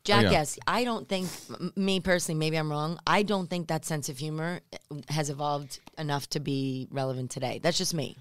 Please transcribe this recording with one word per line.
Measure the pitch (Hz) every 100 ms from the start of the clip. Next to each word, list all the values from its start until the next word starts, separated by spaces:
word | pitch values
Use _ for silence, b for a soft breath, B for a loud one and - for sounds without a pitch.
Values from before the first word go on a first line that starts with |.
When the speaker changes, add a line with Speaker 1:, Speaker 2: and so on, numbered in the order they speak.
Speaker 1:
Jackass. | - 202 202 175 147 -
Speaker 2:
Oh, | -
yeah. | 202
Speaker 1:
I |
don't | 247 220 156
think, | 190 180 - -
m-, | 117 175 196
me | 196 190
personally, | 185 180 - 156
maybe | 156 160
I'm | 156
wrong, | 147 156 170 -
I | 180
don't | 208 196 175
think | 180 165
that | 160 -
sense | 156 135
of | 131
humor | 156 156 165 175 - - - 147 -
has | 151 147
evolved | 143 147 143 143 - - -
enough | 151 143 -
to | 156
be | 139 135 135 131 127
relevant | 135 131 127 127
today. | - 127 110
That's | 165 170
just | 185
me. | 165 127 -